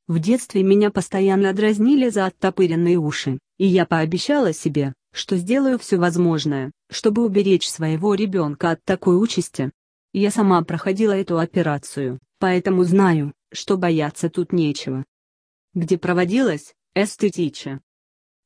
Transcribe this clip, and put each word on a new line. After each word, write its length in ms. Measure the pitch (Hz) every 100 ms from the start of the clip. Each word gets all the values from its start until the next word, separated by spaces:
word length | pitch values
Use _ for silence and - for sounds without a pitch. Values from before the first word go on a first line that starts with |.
| -
"В 120 | 165
детстве 420 | 165 247 - 202
меня 280 | 190 202 208
постоянно 600 | 202 175 196 196 190 196
дразнили 580 | 190 214 208 226 285 254
за 180 | 214 190
оттопыренные 680 | - 190 185 180 165 170 180
уши, 420 | 151 - 143 135 - _
и 80 | 190
я 200 | 185 165
пообещала 680 | 165 160 180 - 294 214
себе, 400 | 156 160 147 139 - _
что 240 | - - 185
сделаю 420 | 180 262 269 247
всё 180 | - 185
возможное, 760 | 175 170 175 156 151 139 131 - _
чтобы 360 | - 220 208 233
уберечь 420 | 196 196 180 -
своего 460 | - 160 156 202
ребёнка 580 | 196 214 190 151 147 170
от 140 | 170 -
такой 360 | 185 - 180
участи. 500 | 226 - - - 135 - _ _ _
Я 160 | 196 202
сама 320 | 214 202 175
проходила 500 | 165 165 196 190 220
эту 260 | 196 190 170
операцию, 800 | 170 185 156 143 - - 135 131 - _
поэтому 460 | 190 180 185 185
знаю, 500 | 180 190 196 160 147 - _
что 260 | - - 196
бояться 520 | 175 160 151 - 170
тут 240 | 180 170
нечего". 520 | 175 151 139 - 131 139 _ _ _ _ _ _
Где 240 | 180 165 180
проводилась? 760 | - 180 180 233 254 147 - _ _
Эстетича. 880 | 185 208 - 208 175 160 - 147 135 - _ _ _ _ _